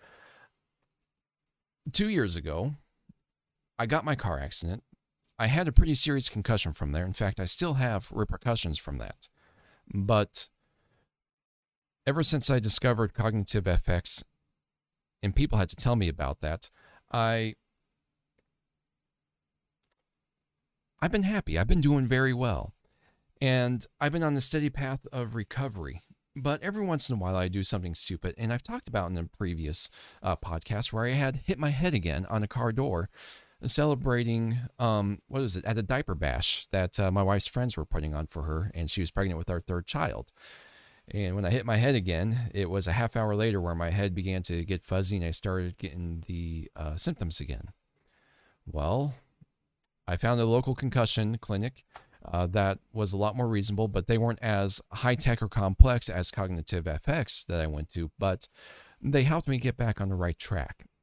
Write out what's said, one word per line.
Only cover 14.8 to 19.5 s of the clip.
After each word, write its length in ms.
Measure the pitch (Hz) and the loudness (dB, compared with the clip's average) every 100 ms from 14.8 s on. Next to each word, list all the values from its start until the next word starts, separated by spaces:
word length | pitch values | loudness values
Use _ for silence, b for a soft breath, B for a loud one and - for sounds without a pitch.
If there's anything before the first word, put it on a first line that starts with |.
| _ _ _ _ | _ _ _ _
and 120 | 101 - | -2 2
people 220 | 98 107 | 2 2
had 120 | 87 | 2
to 60 | - | 0
tell 200 | 120 117 | 2 2
me 120 | 87 | 0
about 340 | 78 69 - | -2 -6 -4
that, 280 | 76 82 - b b b _ | -6 -6 -10 b b b _
I, 440 | 120 113 113 110 - _ _ _ _ _ _ _ _ _ _ _ _ _ _ _ _ _ _ _ | -2 0 0 -4 -8 _ _ _ _ _ _ _ _ _ _ _ _ _ _ _ _ _ _ _